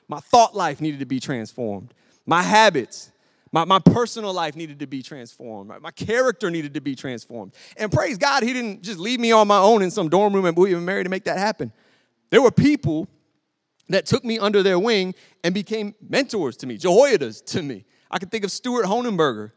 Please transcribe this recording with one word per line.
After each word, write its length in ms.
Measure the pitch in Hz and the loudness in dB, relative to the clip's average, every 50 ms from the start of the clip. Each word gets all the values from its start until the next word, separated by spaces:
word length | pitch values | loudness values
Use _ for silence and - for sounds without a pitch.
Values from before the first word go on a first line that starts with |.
| _ - | _ -14
my 120 | 147 147 | -14 -14
thought 360 | - - - 240 226 - - | -4 2 4 6 6 4 2
life 240 | 202 180 160 143 - | -2 -4 -4 -4 -4
needed 220 | 151 156 147 139 | -6 -6 -6 -6
to 40 | 135 | -8
be 140 | 123 135 131 | -6 -6 -6
transformed. 720 | - - 143 120 110 107 - - 123 110 101 95 85 123 _ _ _ _ _ _ _ | -6 -6 -6 -6 -8 -10 -10 -8 -8 -6 -6 -8 -10 -16 _ _ _ _ _ _ _
My 160 | 131 156 175 | -2 0 0
habits, 720 | 180 180 208 214 220 214 175 143 110 - - - - - _ _ _ _ _ _ _ _ | 2 4 6 6 6 6 4 2 -2 -6 -8 -18 -20 -20 _ _ _ _ _ _ _ _
my, 140 | - 160 165 | -4 -2 0
my 140 | 160 - - | 2 2 4
personal 520 | 160 - 208 233 240 220 - 233 214 202 | 6 6 6 6 2 -2 -4 -6 -8 -6
life 240 | 185 180 165 156 139 | -4 -4 -4 -6 -6
needed 240 | 160 170 156 147 143 | -8 -12 -14 -14 -14
to 80 | 147 139 | -14 -12
be 160 | 139 135 123 | -12 -12 -12
transformed. 640 | - 160 139 120 110 - - 135 117 110 101 98 104 | -12 -16 -16 -18 -18 -20 -18 -16 -16 -14 -14 -16 -16
My, 120 | 98 101 | -18 -18
my 120 | 147 165 | -16 -16
character 580 | - - 170 170 220 240 262 254 214 - 214 180 | -14 -10 -6 -2 0 0 0 0 -2 -2 -4 -4
needed 260 | 170 165 151 143 139 | -4 -4 -6 -6 -8
to 60 | 151 | -8
be 140 | 135 143 135 | -8 -8 -8
transformed. 600 | - - 139 127 113 - - 120 117 101 92 - _ - - - | -8 -8 -10 -10 -10 -12 -14 -14 -14 -14 -14 -16 _ -20 -20 -12
And 160 | - 214 208 | -8 -6 -2
praise 260 | - 311 - 349 262 175 | -2 0 -2 -2 -4 -2
God, 260 | 226 285 277 277 220 | -2 0 0 0 0
he 100 | 240 262 | -2 -2
didn't 300 | 254 240 220 190 - 175 | -4 -4 -6 -8 -10 -12
just 160 | 196 220 160 | -12 -12 -8
leave 200 | 170 226 254 240 | -6 -6 -4 -2
me 140 | 233 233 226 | 2 4 6
on 160 | 220 214 202 | 6 6 6
my 80 | 202 202 | 6 6
own 240 | 190 202 233 214 | 6 6 6 6
in 100 | 190 180 | 4 0
some 160 | - 208 180 156 | -2 -2 -2 2
dorm 260 | 160 185 208 208 202 | 2 2 2 2 2
room 120 | 196 190 | 2 0
at 100 | 175 165 | 0 2
William 220 | 175 185 202 180 170 | 2 2 2 2 0
and 80 | 175 | -2
Mary 180 | 175 196 196 190 | -4 -4 -4 -4
to 60 | 180 | -4
make 160 | 185 190 - | -6 -6 -4
that 120 | 180 156 180 | -4 -4 -2
happen. 360 | 196 214 214 - 147 113 - _ _ _ _ _ _ _ _ _ _ - | -2 -2 -4 -4 -8 -10 -12 _ _ _ _ _ _ _ _ _ _ 2
There 120 | - 226 | 4 4
were 100 | 277 220 | 6 4
people 580 | - - - 285 302 - - - 156 160 185 - _ _ _ _ _ _ _ _ _ _ _ _ _ _ _ - | 4 4 4 4 4 2 0 -2 -2 -4 -6 -8 _ _ _ _ _ _ _ _ _ _ _ _ _ _ _ -4
that 160 | 175 196 160 | -2 -2 0
took 180 | - - 269 - | 0 0 0 0
me 160 | 233 226 220 | -2 -4 -2
under 240 | 202 202 208 208 185 | 0 2 2 2 2
their 160 | 196 185 180 | 4 2 2
wing 340 | 190 240 233 202 185 185 185 _ _ _ _ _ - | 2 2 2 0 0 -2 -6 _ _ _ _ _ -4
and 100 | 170 185 | -4 -2
became 420 | 214 202 - 220 220 208 202 - _ 160 117 | -2 -4 -6 -6 -6 -6 -8 -10 _ -10 -4
mentors 480 | - 240 277 - - 208 160 127 110 - | -2 -2 -2 -2 -2 -4 -4 -4 -6 -8
to 100 | - 127 | -10 -12
me, 100 | 120 98 | -10 -4
Jehoiadas 640 | - 180 175 214 277 285 240 - 143 113 110 - | 0 2 6 6 6 6 4 2 0 -2 -10 -12
to 220 | - - - 208 160 | -12 -8 -6 -6 -6
me. 200 | 143 123 95 104 _ _ _ _ _ | -6 -10 -12 -16 _ _ _ _ _
I 80 | - 180 | -10 -8
can 120 | 185 180 | -8 -6
think 160 | - 220 202 | -8 -6 -6
of 60 | 190 | -6
Stuart 340 | - - - 247 247 247 208 | -8 -6 -6 -4 -2 -2 -2
Honenberger. 680 | 180 202 240 247 247 208 170 156 143 117 107 107 107 - | 0 -2 -2 -2 -2 0 0 0 0 0 -2 -8 -12 -16